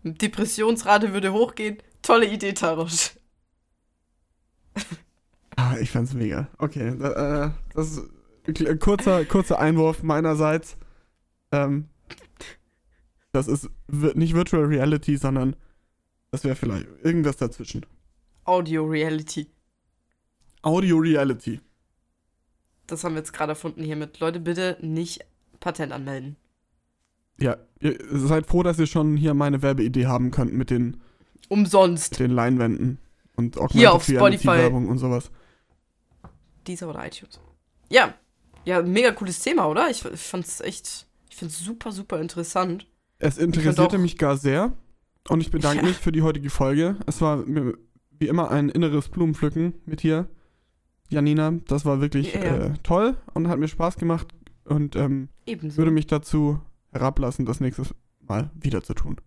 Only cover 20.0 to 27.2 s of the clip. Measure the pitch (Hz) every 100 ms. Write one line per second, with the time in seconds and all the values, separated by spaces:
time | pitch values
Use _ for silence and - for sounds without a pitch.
20 | _ _ _ _ _ _ 156 170 190 165
21 | 160 151 139 123 - 107 _ _ _ _
22 | _ _ _ _ _ _ _ _ - 165
23 | 175 160 156 - 151 151 165 156 156 151
24 | 151 - 165 170 165 175 185 175 160 160
25 | 170 - - _ _ _ 175 170 147 139
26 | 135 135 131 147 _ _ _ _ _ _
27 | _ _